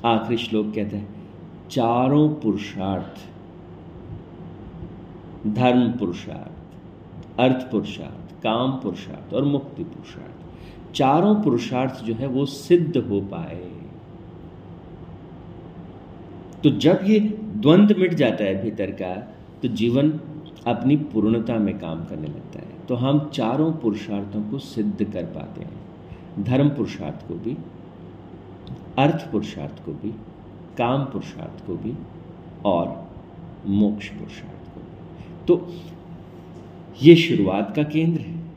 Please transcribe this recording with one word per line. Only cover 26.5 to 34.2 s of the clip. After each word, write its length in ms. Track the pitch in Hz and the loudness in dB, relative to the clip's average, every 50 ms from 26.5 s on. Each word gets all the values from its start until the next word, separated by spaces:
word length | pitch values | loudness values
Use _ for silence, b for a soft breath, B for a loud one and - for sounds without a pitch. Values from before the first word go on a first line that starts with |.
| 127 135 147 147 | 4 6 6 6
पुरुषार्थ 600 | 143 - 104 - - - 85 73 69 - - - | 4 2 -2 -2 -2 -6 -6 -6 -8 -8 -8 -8
को 60 | 82 | -8
भी, 220 | 85 - 110 143 165 - - - - - - - - - - - - - - - - - - - - - - - - - - - 127 | -6 -4 -4 -4 -4 -8 -14 -14 -16 -18 -18 -16 -16 -16 -16 -16 -16 -16 -16 -16 -16 -16 -16 -16 -16 -14 -14 -14 -12 -12 -6 2 4
अर्थ 340 | 139 156 170 165 - - | 4 4 4 2 -4 -2
पुरुषार्थ 520 | - 101 82 - - 82 73 71 - - - | -2 -2 -2 -2 -8 -8 -8 -10 -10 -10 -10
को 80 | 85 | -10
भी, 180 | 76 73 82 107 104 - - - - - - - - - - - - - | -10 -6 -8 -8 -8 -8 -14 -18 -18 -18 -18 -18 -16 -16 -18 -12 -4 -2
काम 260 | 120 120 131 147 139 | 0 2 2 0 0
पुरुषार्थ 640 | 127 - 98 - - - - 82 82 - - - | -2 -4 -6 -6 -6 -10 -10 -10 -10 -12 -12 -8
को 80 | - 85 | -6 -6
भी 180 | - - 110 143 - - - - - - - - - - - - - - | -4 -4 -6 -6 -6 -10 -14 -14 -16 -16 -16 -16 -16 -16 -16 -16 0 2
और 460 | 101 90 85 - - - - - - - - - - - - - - - - - | 4 4 4 2 0 -4 -10 -12 -14 -16 -16 -16 -16 -16 -16 -14 -14 -16 -8 -2
मोक्ष 420 | 104 98 104 104 104 104 - - - | 2 4 6 6 4 4 -2 -8 -10
पुरुषार्थ 640 | - - | -10 -12